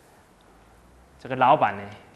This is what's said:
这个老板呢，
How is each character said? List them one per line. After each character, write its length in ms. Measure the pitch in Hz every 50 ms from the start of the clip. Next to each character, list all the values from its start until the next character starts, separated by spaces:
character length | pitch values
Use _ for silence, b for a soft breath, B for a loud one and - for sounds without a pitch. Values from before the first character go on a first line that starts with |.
| _ _ _ _ _ _ _ _ _ _ _ _ _ _ _ _ _ _ _ _ _ _ _ _
这 80 | - 123
个 80 | 131
老 200 | 127 127 127 151
板 200 | 156 - 104 101
呢， 140 | 101 101 101 101 - - - -